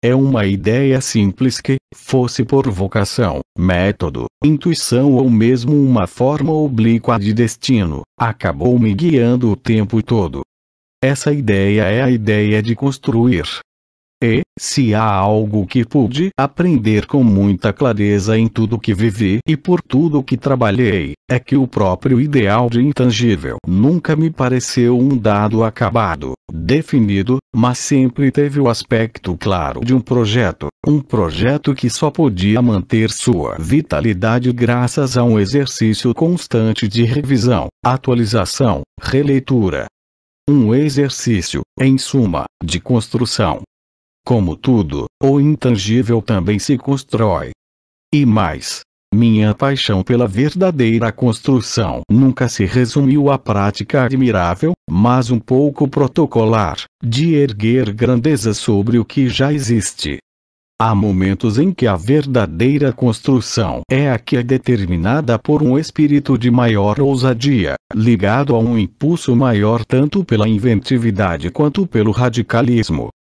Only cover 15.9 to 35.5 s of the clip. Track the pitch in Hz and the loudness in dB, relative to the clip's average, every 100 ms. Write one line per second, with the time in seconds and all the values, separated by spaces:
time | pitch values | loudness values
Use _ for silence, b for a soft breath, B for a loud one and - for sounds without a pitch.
15.9 | 151 113 131 185 - 139 - 180 151 107 | 0 0 0 -4 -2 -4 0 0 2 2
16.9 | 107 101 147 123 98 101 95 110 95 135 | 0 0 2 4 4 2 2 -2 0 0
17.9 | 107 104 101 95 110 113 113 110 113 - | 0 0 0 0 0 0 0 -2 -2 -4
18.9 | 95 113 101 104 104 - 156 - 180 - | 0 -2 0 0 0 -2 -4 0 -2 0
19.9 | 131 165 147 135 123 - 131 117 104 123 | 0 0 0 -2 -4 -2 0 0 2 0
20.9 | 95 71 - _ 123 - 139 127 - 98 | 0 -4 -10 _ -4 0 0 0 0 -2
21.9 | 90 135 127 151 143 101 107 123 117 135 | 0 0 0 2 0 2 0 0 0 0
22.9 | 143 127 104 120 95 67 55 - 92 123 | 2 0 2 0 0 -4 -10 -2 2 2
23.9 | 170 - 156 160 160 127 127 - - 120 | 2 0 0 0 0 -2 -2 -2 0 2
24.9 | 123 131 135 107 104 107 110 113 - 110 | 4 2 2 2 2 2 0 -2 0 -2
25.9 | 117 104 76 67 65 - 80 82 143 156 | 0 -2 -4 -8 -12 -12 -8 0 0 2
26.9 | 143 107 98 98 131 - 120 123 123 - | 0 2 0 0 -2 -2 0 0 0 0
27.9 | 143 131 - 139 127 147 143 131 113 - | 2 2 2 0 2 0 2 0 0 -2
28.9 | 113 113 - - 87 - 92 73 65 117 | -2 -2 -6 -8 -6 -2 -2 -2 -6 0
29.9 | 131 120 123 110 113 104 - 73 _ - | 0 2 0 0 0 -2 -4 -10 _ 0
30.9 | 151 131 110 87 76 110 147 147 135 123 | 0 0 -2 -2 0 0 0 -2 -2 -2
31.9 | - 151 143 151 92 98 110 123 104 85 | -2 -4 0 0 2 0 2 2 0 0
32.9 | 113 110 - - 95 69 - 80 139 156 | 0 0 -2 -2 0 -2 -6 -2 -2 0
33.9 | - 117 98 110 117 123 120 117 120 123 | -2 -2 -2 0 0 0 0 0 0 -2
34.9 | - 135 120 120 107 98 | -2 -2 0 2 2 2